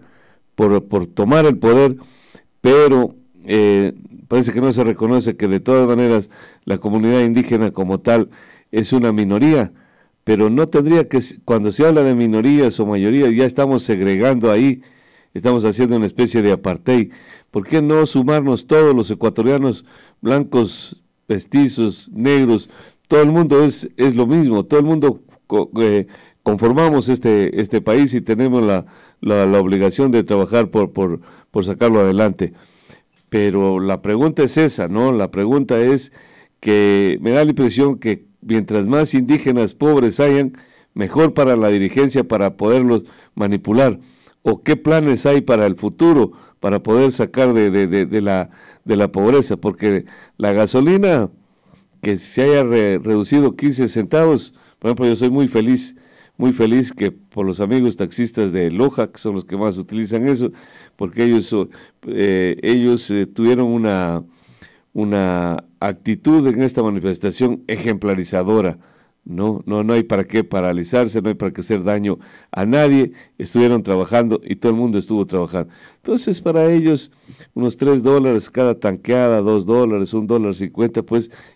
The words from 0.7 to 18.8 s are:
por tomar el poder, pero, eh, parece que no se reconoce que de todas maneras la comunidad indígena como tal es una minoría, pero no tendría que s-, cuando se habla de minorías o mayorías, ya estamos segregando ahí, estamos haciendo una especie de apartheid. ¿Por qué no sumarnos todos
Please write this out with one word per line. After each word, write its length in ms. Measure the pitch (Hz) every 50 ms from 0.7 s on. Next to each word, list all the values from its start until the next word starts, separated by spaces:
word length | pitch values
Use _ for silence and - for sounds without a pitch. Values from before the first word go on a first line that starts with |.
| 101 98 -
por 200 | - 104 98 87
tomar 380 | 85 - - 104 107 143 160 156
el 120 | 151 127
poder, 400 | 87 85 113 117 131 139 135 127 131 - - _ _ _ _ - - _ _ _ _
pero, 560 | - 127 135 147 151 143 135 127 123 - - - _ _ _ 90 82
eh, 480 | 92 104 107 104 104 101 101 98 90 - - - - - - -
parece 240 | - - 127 123 120
que 100 | 98 117
no 120 | 127 135 117
se 100 | 120 120
reconoce 540 | 113 101 - 110 113 127 127 - 117 98
que 100 | - 104
de 120 | 98 98 92
todas 280 | 90 123 131 131 127
maneras 420 | 120 120 120 123 120 117 107 98 - - - - - _ _ _
la 140 | - 98 92
comunidad 420 | - 104 104 110 107 117 123 127
indígena 500 | 120 117 113 123 123 - 120 107 110 101
como 280 | 90 - 95 90 95 95
tal 300 | - 120 117 113 104 - - - - - - _ _ _
es 200 | - 110 107 -
una 220 | 131 127 120 117 107
minoría, 580 | 107 104 95 101 107 139 156 156 139 107 85 - _ _ _ _ _ _ _ _ _ _
pero 260 | - 107 98 107 107
no 180 | 113 139 160
tendría 400 | 160 - 147 143 151 170 165 151
que 100 | - -
s-, 220 | 127 123 - - - -
cuando 260 | - 117 113 104 104
se 140 | 98 - 151
habla 180 | 165 160 151 139
de 120 | 135 127
minorías 640 | 120 120 113 110 110 110 139 147 147 139 117 113 -
o 60 | 107
mayorías, 480 | 104 104 98 98 104 127 139 143 120 113
ya 120 | 117 131
estamos 380 | 123 127 - 139 135 135 120 -
segregando 680 | - 110 92 98 98 98 95 113 135 135 120 110 113
ahí, 300 | 104 107 131 139 127 127 - _ _ _ _ _ _ _ _ _ -
estamos 300 | - 87 123 123 120 107
haciendo 320 | 110 98 107 127 117 120
una 120 | 117 107
especie 340 | 95 - - 123 117 - 117
de 100 | 104 101
apartheid. 600 | 95 92 - 95 87 85 - 127 127 123 104 - - - - - - - _ _
¿Por 140 | - 104 101
qué 160 | - 151 160
no 240 | 151 147 156 156 156
sumarnos 600 | 147 - 135 127 135 151 151 139 139 123 101 -
todos 280 | - 156 156